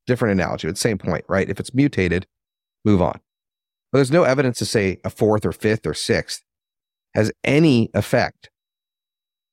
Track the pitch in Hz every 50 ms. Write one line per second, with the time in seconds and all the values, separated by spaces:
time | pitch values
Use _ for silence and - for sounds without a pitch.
0 | _ - 123 120 127 110 98 95 85 - - - - 80 85 - - 123 107 95
1 | - - 85 - - - 87 98 90 - 95 - 110 - - 127 143 143 - -
2 | 95 87 85 87 92 - _ _ _ _ _ _ _ _ _ _ _ 107 104 90
3 | 87 67 - - - _ _ _ _ _ _ _ _ _ _ _ _ _ - 131
4 | 139 123 143 175 170 123 131 135 139 127 117 - 120 - - 117 101 95 90 -
5 | - 101 - - 117 104 107 107 - 92 80 - - 107 110 110 - 80 73 -
6 | - - 110 85 - - - - - _ _ _ _ _ _ _ _ _ _ _
7 | _ _ _ - 107 113 - - - - 135 147 170 160 131 117 113 - - 104
8 | 104 - - 123 95 73 - _ - - _ _ _ _ _ _ _ _ _ _
9 | _ _ _ _ _ _ _ _ _ _